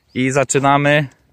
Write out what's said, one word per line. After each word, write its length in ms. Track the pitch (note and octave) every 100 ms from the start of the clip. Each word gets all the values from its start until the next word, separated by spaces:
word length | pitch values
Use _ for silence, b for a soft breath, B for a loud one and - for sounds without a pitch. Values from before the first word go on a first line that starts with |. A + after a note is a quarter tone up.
| _
i 180 | B2 C3
zaczynamy 760 | C#3 C3 C#3+ C#3 C#3+ C#3+ D3 C3+ _ _